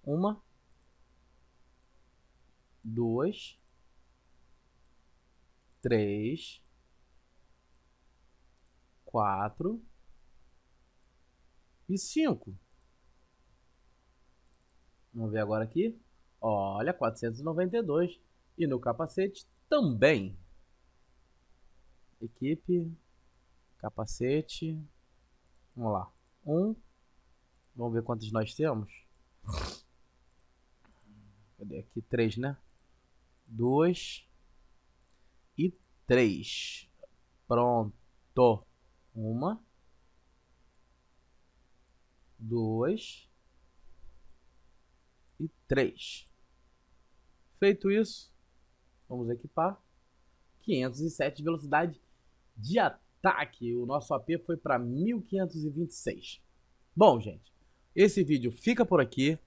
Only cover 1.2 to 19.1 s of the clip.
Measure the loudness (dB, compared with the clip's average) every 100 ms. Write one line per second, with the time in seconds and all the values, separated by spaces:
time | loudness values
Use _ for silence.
1.2 | _ _ _ _ _ _ _ _ _ _
2.2 | _ _ _ _ _ _ -8 -2 0 0
3.2 | 0 -4 -12 -20 _ _ _ _ _ _
4.2 | _ _ _ _ _ _ _ _ _ _
5.2 | _ _ _ _ _ _ 0 2 2 -2
6.2 | -4 -6 -10 -18 -20 _ _ _ _ _
7.2 | _ _ _ _ _ _ _ _ _ _
8.2 | _ _ _ _ _ _ _ _ -4 0
9.2 | 0 0 -4 -4 -6 -6 -12 -20 -20 -20
10.2 | -20 -20 -20 _ _ _ _ _ _ _
11.2 | _ _ _ _ _ _ _ -6 -2 0
12.2 | 0 0 -6 -18 _ _ _ _ _ _
13.2 | _ _ _ _ _ _ _ _ _ _
14.2 | _ _ _ _ _ _ _ _ _ -8
15.2 | -4 -2 -2 -2 -2 0 -2 -4 _ _
16.2 | _ _ 0 0 0 -2 -2 0 -2 -2
17.2 | -6 -6 -6 -2 -2 -2 0 0 0 -4
18.2 | _ _ _ -4 -2 0 -2 -4 -4